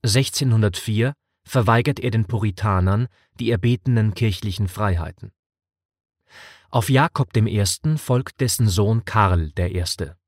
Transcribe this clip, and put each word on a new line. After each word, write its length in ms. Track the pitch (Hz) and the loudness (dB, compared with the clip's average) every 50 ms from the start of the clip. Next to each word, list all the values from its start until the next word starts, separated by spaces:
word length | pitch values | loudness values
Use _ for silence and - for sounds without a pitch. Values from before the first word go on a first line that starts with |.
Sechzehnhundertvier 1080 | - 113 98 127 135 - - - 143 131 113 110 107 104 92 - - - 107 107 113 131 143 _ _ _ _ _ _ | -2 0 0 2 0 0 -2 -2 0 2 2 4 2 2 0 -4 -6 -4 -2 0 0 -2 -4 _ _ _ _ _ _
verweigert 540 | - - 131 110 117 113 120 120 - 113 - | -4 -2 0 2 4 4 4 2 0 -2 -2
er 120 | - 123 | -4 -2
den 160 | 110 113 107 | 0 0 0
Puritanern 840 | 92 - 104 104 107 92 - - 110 98 92 92 95 98 107 127 123 _ _ _ _ _ - | 0 -2 -2 -2 -2 -4 -2 -2 0 2 2 2 2 2 0 -2 -4 _ _ _ _ _ -4
die 100 | 123 113 | -2 0
erbetenen 640 | 117 98 98 117 123 120 _ 131 120 113 107 107 95 | 0 2 2 0 0 0 _ 0 0 2 2 0 0
kirchlichen 540 | - 120 110 92 - - 104 90 - 101 92 | 0 -2 -2 -2 -2 -6 -6 -4 -4 -4 -4
Freiheiten. 640 | - - 107 101 90 85 82 80 85 _ - - _ _ _ _ _ _ _ _ _ _ _ _ _ _ _ _ _ _ _ _ - - - - - - _ _ | -4 -2 -2 0 0 -2 -2 -6 -12 _ -20 -20 _ _ _ _ _ _ _ _ _ _ _ _ _ _ _ _ _ _ _ _ -20 -20 -20 -20 -20 -20 _ _
Auf 200 | - 123 107 - | -4 -2 0 2
Jakob 420 | 131 131 147 170 _ - 131 - | 2 2 2 2 _ -2 -4 0
dem 140 | - 113 107 | 2 0 0
Ersten 500 | 107 - 104 101 98 - - - 156 156 | 2 2 0 0 0 -2 -2 -2 -2 -2
folgt 440 | 151 - - 127 123 - - - - | -2 0 0 -2 -2 -2 -4 -4 -4
dessen 280 | 131 120 - - 117 104 | -2 -2 0 0 0 2
Sohn 380 | 90 101 104 104 113 113 - | 2 2 2 2 2 0 -2
Karl 440 | - - 113 104 95 90 85 80 76 | 0 2 2 4 4 4 2 0 -2
der 200 | - - 87 87 | -2 -4 -4 -2
Erste. 460 | - 90 85 - - - 80 69 82 _ _ | -2 -4 -4 -4 -6 -8 -8 -10 -10 _ _